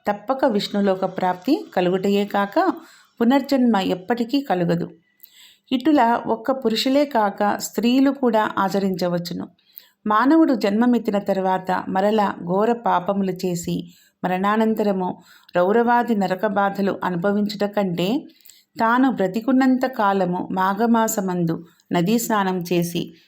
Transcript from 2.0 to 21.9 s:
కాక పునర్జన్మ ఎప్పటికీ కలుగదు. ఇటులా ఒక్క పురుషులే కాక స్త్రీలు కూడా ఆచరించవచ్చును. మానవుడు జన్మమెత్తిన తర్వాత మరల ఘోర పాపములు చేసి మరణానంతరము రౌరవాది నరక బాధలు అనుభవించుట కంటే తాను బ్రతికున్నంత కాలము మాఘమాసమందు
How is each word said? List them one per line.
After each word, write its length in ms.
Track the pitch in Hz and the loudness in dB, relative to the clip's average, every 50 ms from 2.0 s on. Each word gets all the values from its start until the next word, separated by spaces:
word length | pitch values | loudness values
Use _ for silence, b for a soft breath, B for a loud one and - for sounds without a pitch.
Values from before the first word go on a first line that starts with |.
| 185 202 202 202 202 | 0 2 2 0 0
కాక 480 | 202 - 202 202 196 - 311 370 359 294 B B B B B B B B - | 0 -2 -2 -2 0 0 0 0 0 0 B B B B B B B B 0
పునర్జన్మ 540 | 233 233 277 277 269 - 285 262 247 240 220 | 2 4 4 2 2 2 2 2 4 4 2
ఎప్పటికీ 640 | 196 190 180 185 175 - - 240 233 240 233 - 277 | 2 0 0 -2 -4 -2 -4 -4 -4 -2 -2 -2 -2
కలుగదు. 480 | 277 - 190 180 175 170 170 170 170 - - _ b b b b b b b b b b b b b - | 0 0 0 0 2 0 0 -2 -2 -6 -10 _ b b b b b b b b b b b b b -4
ఇటులా 520 | 254 254 - 320 294 285 226 233 233 - - - | -4 0 2 4 4 4 4 4 2 0 0 -2
ఒక్క 240 | 226 226 - - | -4 -4 -2 -4
పురుషులే 540 | 254 262 - 220 220 220 - 262 262 285 294 | -4 -2 -2 -2 -2 0 0 2 2 2 2
కాక 540 | 285 - 226 208 196 202 - 208 202 - - | 2 0 0 0 0 0 0 -2 -2 -2 -4
స్త్రీలు 520 | - - - - 202 240 247 269 269 277 | -6 -8 -6 -2 0 2 4 4 4 2
కూడా 400 | 269 277 262 240 214 214 214 - - - | 2 0 0 2 2 2 0 0 -2 -2
ఆచరించవచ్చును. 880 | 196 190 196 196 196 196 190 170 180 175 175 175 175 - 180 185 - - _ B B B B B B B B B - 214 | -2 0 0 0 0 0 -2 -2 -2 -2 -2 -2 -4 -6 -8 -10 -10 -12 _ B B B B B B B B B -4 0
మానవుడు 460 | 214 214 240 269 320 330 320 320 269 | 2 2 4 4 6 6 6 4 2
జన్మమెత్తిన 640 | 208 214 202 196 220 240 247 240 226 233 220 202 202 | 0 0 0 2 2 2 4 2 2 0 0 -2 -2
తర్వాత 640 | 202 - 196 190 185 190 185 185 180 185 180 190 - - | 0 0 -2 0 0 0 0 0 -2 -2 -4 -4 -4 -2
మరల 440 | 185 190 196 208 220 220 202 196 - - - | -2 0 2 2 2 2 0 0 -2 -6 -6
ఘోర 280 | 170 180 190 214 233 | -4 0 0 2 0
పాపములు 600 | 240 233 - 190 180 180 175 208 196 196 196 190 | 0 0 0 0 0 0 0 -2 -2 -2 -2 -2
చేసి 640 | 180 180 - 180 175 170 170 175 170 175 175 B B B B B B B - | -4 -4 -4 -4 -4 -4 -4 -6 -6 -6 -8 B B B B B B B -4
మరణానంతరము 1000 | 180 185 185 190 202 214 220 226 220 220 220 214 208 196 190 185 180 - B B B B B B B - | -4 -2 0 0 0 2 2 2 0 0 0 0 0 0 -2 -2 -4 -6 B B B B B B B 0
రౌరవాది 600 | 180 180 185 214 233 240 233 240 240 240 233 233 | 0 2 4 4 2 4 4 2 2 2 0 0
నరక 300 | 202 190 180 185 185 - | 0 0 -2 -2 -2 -2
బాధలు 540 | 214 196 202 202 202 196 196 196 190 - - - | -2 0 0 0 0 0 -2 -2 -2 -2 -2 -4
అనుభవించుట 600 | 185 180 175 175 202 202 208 208 202 208 - 202 | -4 -4 -2 0 0 0 0 -2 -2 -2 -4 -4
కంటే 640 | 202 208 214 202 185 170 175 175 190 240 311 - B B B B B B B B B - - | -2 -2 -2 -2 -2 -2 -2 -2 -2 -2 -4 -4 B B B B B B B B B -4 -2
తాను 320 | 226 226 233 254 262 269 | 0 2 2 4 2 2
బ్రతికున్నంత 760 | 208 190 190 185 185 226 220 277 269 262 262 262 262 254 262 | 2 0 -2 -2 -2 -2 -2 2 2 4 4 4 2 2 0
కాలము 640 | 254 254 - 214 196 196 196 185 180 175 180 - - | -2 -2 0 0 0 2 0 0 0 -2 -4 -6 -6
మాఘమాసమందు 1120 | 185 185 185 190 202 196 233 233 233 226 226 220 - 214 196 185 180 180 175 165 165 170 B B B B B B | -4 -2 -2 -2 0 0 0 2 2 2 2 0 -2 -4 -4 -2 -2 -2 -2 -2 -2 -4 B B B B B B